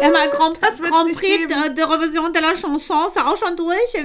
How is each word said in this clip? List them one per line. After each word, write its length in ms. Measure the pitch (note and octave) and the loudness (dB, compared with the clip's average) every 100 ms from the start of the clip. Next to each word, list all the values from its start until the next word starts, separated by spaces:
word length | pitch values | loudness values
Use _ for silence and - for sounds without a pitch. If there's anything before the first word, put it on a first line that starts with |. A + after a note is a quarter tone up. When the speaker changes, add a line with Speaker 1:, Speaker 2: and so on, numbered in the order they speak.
Speaker 1:
Ja, 80 | C#4+ | 4
mal 180 | E4 C#4+ | 4 2
Grand, 260 | C#4+ D#4+ E4 | 0 0 0
Speaker 2:
Das 200 | G#4+ F4+ | -2 -2
wird's 120 | E4+ | 0
Speaker 1:
Grand 160 | E4 E4 | 2 2
Speaker 2:
nicht 100 | E4 | 0
Speaker 1:
Prix 280 | F#4+ G4 E4 | 0 0 0
Speaker 2:
geben. 60 | D4 D4+ | 0 -2
Speaker 1:
de, 80 | C4+ | 0
de 80 | D#4+ | 0
Revision 480 | D#4+ D#4+ D#4+ E4 | 0 0 -2 0
de 80 | E4 | 2
la 120 | D#4+ F4+ | 2 0
Chanson 220 | F4 D4 - D#4 F#4 | -2 -4 -2 0 0
ist 80 | F4+ | 0
ja 120 | C#4 | 0
auch 60 | G4 | 0
schon 180 | G4 E4+ | -2 -2
durch. 380 | E4 F#4 A#4+ - | -2 -2 -2 -2